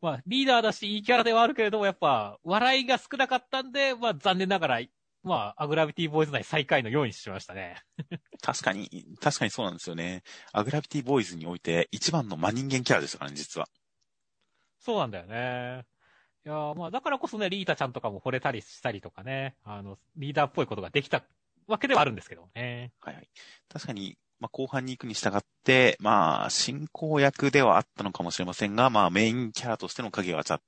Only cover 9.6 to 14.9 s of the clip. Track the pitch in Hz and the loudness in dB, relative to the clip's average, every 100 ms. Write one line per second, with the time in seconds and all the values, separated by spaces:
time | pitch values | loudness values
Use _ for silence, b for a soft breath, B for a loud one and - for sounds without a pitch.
9.6 | 107 85 - 82 85 92 B B B - | -8 -8 -10 -8 -8 -8 B B B -2
10.6 | 107 151 151 151 123 139 95 87 80 87 | 0 -2 -4 -8 0 0 0 -6 -10 -10
11.6 | - 85 82 - - 160 117 82 90 113 | -2 0 0 -2 -2 -2 -2 -2 -2 -2
12.6 | 135 135 123 117 69 - 69 71 73 - | -2 -2 2 0 0 -8 -10 -10 -12 -8
13.6 | 76 _ _ _ _ _ _ _ _ _ | -8 _ _ _ _ _ _ _ _ _
14.6 | _ _ - | _ _ -4